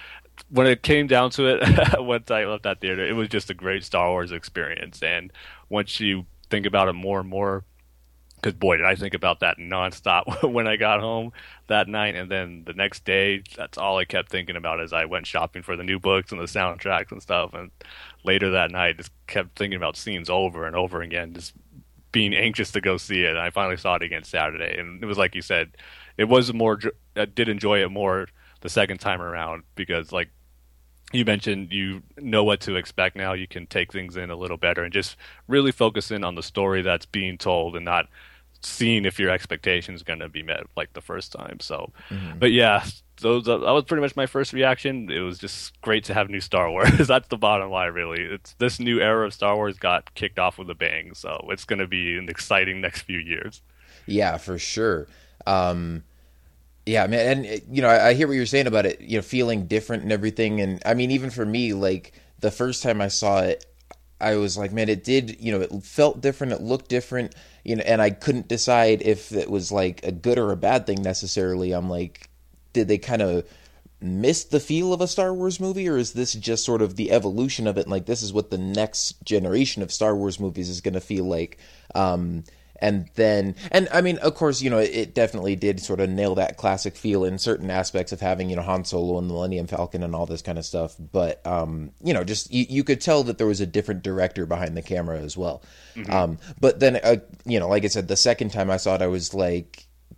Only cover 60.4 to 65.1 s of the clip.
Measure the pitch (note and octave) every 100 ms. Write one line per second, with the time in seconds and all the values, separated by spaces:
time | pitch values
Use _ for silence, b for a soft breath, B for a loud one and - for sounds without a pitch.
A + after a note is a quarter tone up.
60.4 | A2 G#2+ G2 F2+ G#2 A#2+ B2+ C3+ C3 A#2+
61.4 | G#2+ A#2 A#2+ G2 G2 F#2 - b b -
62.4 | G#2+ - B2+ B2 B2+ G#2+ G2+ - G#2 G2
63.4 | F#2 - - _ _ - _ - G#2+ G#2+
64.4 | G2+ G2 G2+ G#2+ G#2+ G2+ -